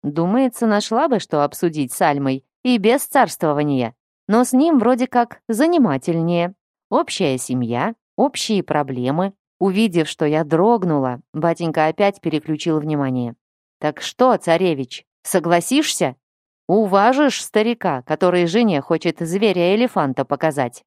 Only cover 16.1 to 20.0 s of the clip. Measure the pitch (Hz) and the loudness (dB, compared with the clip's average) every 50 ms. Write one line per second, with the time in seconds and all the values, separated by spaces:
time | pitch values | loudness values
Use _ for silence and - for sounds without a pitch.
16.1 | 127 _ _ _ _ _ _ _ _ _ _ - 175 214 220 196 185 196 202 233 | -4 _ _ _ _ _ _ _ _ _ _ 0 2 2 2 4 4 4 4 4
17.1 | 262 269 302 277 - - - - - 214 214 226 240 _ - 185 147 127 127 - | 4 4 2 0 0 -2 -10 -2 0 0 0 0 -2 _ -2 -4 -4 -4 -4 -6
18.1 | 151 151 - 180 180 180 175 170 165 226 240 220 180 139 135 - 170 160 - 175 | -2 0 2 2 2 2 0 2 2 2 2 2 2 0 0 -2 -4 -2 -2 -4
19.1 | 156 - 170 160 170 202 214 220 185 180 170 175 196 214 240 - - 190 | -4 -4 -6 -4 -2 0 0 0 2 2 2 2 2 2 0 0 0 0